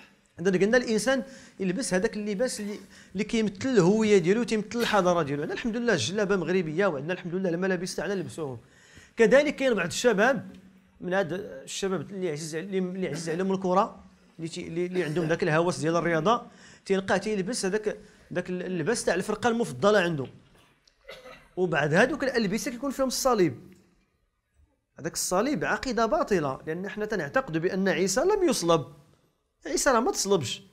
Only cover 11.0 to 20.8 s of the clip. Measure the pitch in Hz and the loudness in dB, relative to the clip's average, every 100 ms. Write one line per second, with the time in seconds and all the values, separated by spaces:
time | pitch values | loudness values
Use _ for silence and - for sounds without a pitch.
11 | 180 190 175 180 196 180 - - 196 185 | -4 -2 -2 -4 -8 -12 -12 -6 -4 -4
12 | 139 196 180 147 160 156 196 190 180 190 | -6 -6 -6 -6 -6 -8 -4 -2 -2 -2
13 | 175 151 165 165 190 190 185 180 226 - | -4 -4 -4 -2 0 0 2 2 2 -2
14 | - _ _ - 165 175 170 165 180 180 | -20 _ _ -12 -10 -8 -8 -4 -2 -2
15 | 151 156 160 170 185 151 175 131 151 170 | -2 0 0 0 2 2 2 0 0 0
16 | 165 160 170 240 - - - - - 190 | 0 0 2 0 -2 -20 -20 -12 -2 -2
17 | 190 196 220 214 180 247 190 208 214 - | 0 0 0 -2 -2 -4 -2 -2 -2 -6
18 | - - - 160 180 180 180 180 156 240 | -10 -20 -10 -6 -6 -6 -4 -4 -2 -2
19 | - 175 190 208 240 233 175 127 196 214 | 0 0 -2 -2 0 0 -2 0 4 4
20 | 175 156 123 - _ _ _ _ | 4 0 -6 -10 _ _ _ _